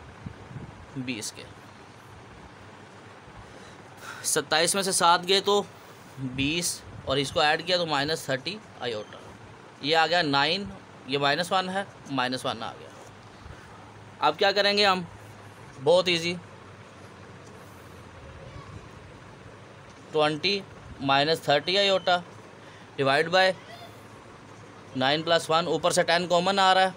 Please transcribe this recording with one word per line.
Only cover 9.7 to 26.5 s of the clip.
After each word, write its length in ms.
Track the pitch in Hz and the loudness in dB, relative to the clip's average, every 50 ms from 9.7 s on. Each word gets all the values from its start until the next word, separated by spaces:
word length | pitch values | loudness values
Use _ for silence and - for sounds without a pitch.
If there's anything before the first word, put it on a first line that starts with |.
| - - | -14 -6
ये 120 | - 139 160 | -2 2 4
आ 120 | 160 160 | 4 4
गया 160 | 156 170 175 | 4 2 2
नाइन, 460 | 165 147 139 139 143 156 175 196 202 196 196 - - - - - - - | 2 2 2 2 2 2 0 -2 -6 -8 -12 -16 -18 -20 -20 -16 -8 -4
ये 100 | 135 143 | -2 0
माइनस 340 | 143 139 143 160 175 170 | 2 2 2 0 0 0
वन 160 | 202 185 185 185 | 0 0 0 -2
है, 180 | 185 196 196 - - - - - | -4 -6 -6 -8 -12 -16 -12 -6
माइनस 340 | 139 131 123 127 127 123 131 | -4 -2 -2 -2 -2 -4 -4
वन 160 | 131 107 113 | -6 -6 -6
आ 100 | 113 92 | -8 -12
गया। 160 | - - 69 - - - - - - - - - - - - - - - - - - - - - - - - - - - | -12 -14 -16 -18 -18 -20 -20 -20 -20 -20 -20 -20 -20 -20 -20 -20 -20 -20 -20 -20 -20 -20 -20 -20 -20 -20 -20 -20 -6 -2
अब 160 | 139 151 156 | 0 0 2
क्या 160 | - 202 196 | 2 2 2
करेंगे 320 | 190 202 196 202 202 202 208 | 4 4 2 2 4 4 4
हम, 220 | 196 185 185 175 - - - - - - - - - - - - - - - | 4 4 2 -2 -8 -12 -18 -20 -20 -20 -20 -20 -20 -20 -20 -20 -20 -10 -2
बहुत 280 | 131 147 170 180 180 180 | 2 4 4 6 4 4
easy, 280 | 175 165 165 170 180 175 - - - - - - - - - - - - - - - - - - - - - - - - - - - - - - - - - - - - - - - - - - - - - - - 151 - - - - - - - - - - - - - - - - - - - - - - - - - - | 2 0 0 -2 -6 -6 -10 -16 -20 -20 -20 -20 -20 -20 -20 -20 -20 -20 -20 -20 -20 -20 -20 -20 -20 -20 -20 -20 -20 -20 -20 -20 -20 -20 -20 -20 -20 -20 -20 -20 -20 -20 -20 -18 -18 -18 -18 -16 -16 -16 -16 -16 -16 -18 -18 -18 -20 -20 -20 -20 -20 -20 -20 -20 -20 -20 -20 -20 -20 -20 -20 -20 -20 -20 -20 -20 -20 -20 -12 -4
twenty 500 | 147 156 151 151 156 147 - 185 202 196 190 - - - - - - - | 0 2 2 2 0 0 -2 -2 -2 -2 -6 -10 -18 -18 -18 -16 -12 -6
माइनस 400 | 135 139 135 139 143 151 165 156 - 151 | 0 2 2 4 4 2 0 0 2 2
थर्टी 280 | 143 147 147 180 185 | 2 2 2 0 0
आयोटा 460 | 202 202 196 190 185 185 190 175 175 175 - - - - - - - - - - - - - - - | 2 2 2 2 2 2 2 0 0 0 -6 -18 -20 -20 -20 -20 -20 -20 -20 -20 -20 -20 -10 -4 -2
divide 300 | 135 135 135 147 160 170 | 2 2 4 2 2 4
by 240 | 175 185 185 190 185 - - - - - - - - - - - - - - - - - - - - - - - - - - - - | 4 4 4 4 2 -2 -8 -18 -18 -18 -18 -18 -20 -20 -20 -20 -20 -20 -20 -20 -20 -20 -20 -20 -20 -20 -20 -20 -20 -20 -16 -10 -4
नाइन 260 | 131 127 135 147 160 | 0 0 2 2 0
प्लस 260 | 160 170 170 165 165 - | 2 2 2 2 2 2
वन, 160 | 160 165 175 | 0 0 2
ऊपर 260 | 170 160 160 165 175 | 0 -2 0 0 2
से 100 | 160 180 | 2 2
टेन 240 | 170 170 165 175 180 | 2 4 2 2 2
कॉमन 320 | 165 175 170 175 190 | 2 2 2 2 2